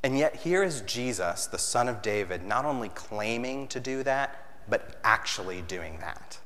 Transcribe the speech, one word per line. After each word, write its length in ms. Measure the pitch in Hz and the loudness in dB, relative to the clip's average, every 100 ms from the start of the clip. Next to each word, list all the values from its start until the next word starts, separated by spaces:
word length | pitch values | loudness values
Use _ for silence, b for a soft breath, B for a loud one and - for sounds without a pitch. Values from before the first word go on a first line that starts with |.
And 160 | 135 135 | 2 4
yet 180 | 156 - | 4 2
here 260 | 165 185 | 2 4
is 180 | 196 139 | 4 0
Jesus, 640 | 92 120 127 101 87 90 - | -4 -2 -2 0 0 0 -4
the 120 | - | -2
Son 300 | - 123 123 | 2 4 2
of 140 | 113 | 2
David, 420 | 107 104 92 90 | 0 0 0 -4
not 220 | 92 110 147 | 0 0 2
only 240 | 131 107 | 0 -2
claiming 760 | - - 104 107 117 127 135 135 | -6 -6 -2 0 0 -2 -4 -4
to 120 | 127 | -4
do 220 | 127 131 | -2 0
that, 380 | 131 135 135 - - - - | 2 2 0 -4 -10 -10 0
but 300 | 117 - - | 0 0 2
actually 580 | - 113 - - 92 90 | 4 6 4 -4 -4 -6
doing 380 | 85 90 82 80 | -4 -4 -6 -6
that. 400 | 87 - - - | -8 -8 -10 -12